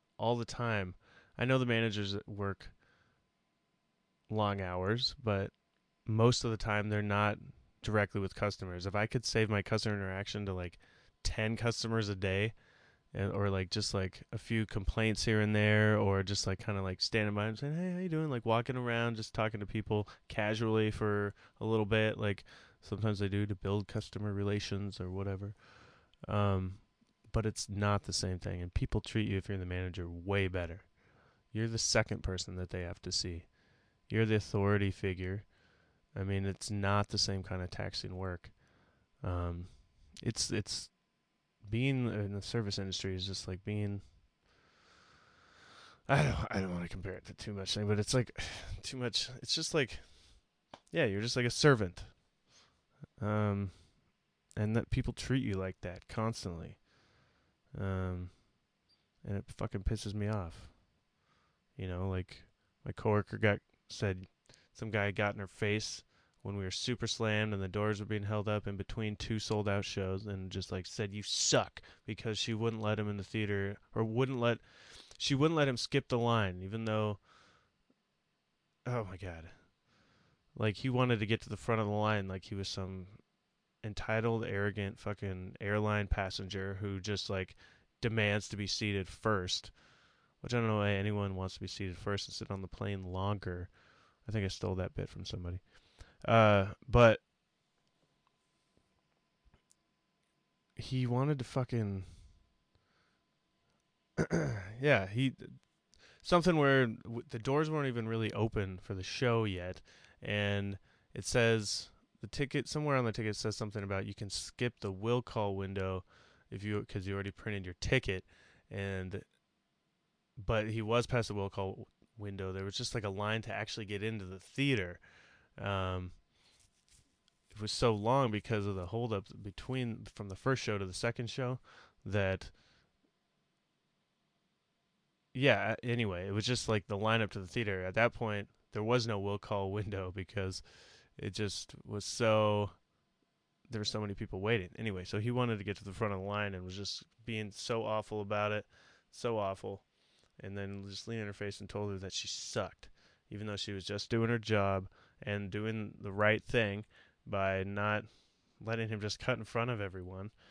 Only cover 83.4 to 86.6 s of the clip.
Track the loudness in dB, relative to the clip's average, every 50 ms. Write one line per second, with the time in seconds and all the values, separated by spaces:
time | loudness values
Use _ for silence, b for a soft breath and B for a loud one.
83.4 | _ _ _ _ _ _ _ _ -10 -8 -6 -4 -2 0 2 2 4 4 2 2
84.4 | 0 0 0 2 2 0 0 0 -2 -4 -4 -6 -6 -6 -6 -4 -4 -6 -6 -6
85.4 | -8 -10 -10 -6 -2 0 2 2 2 2 2 2 2 2 0 0 0 -2 -4 -6
86.4 | -6 -6 -4 -4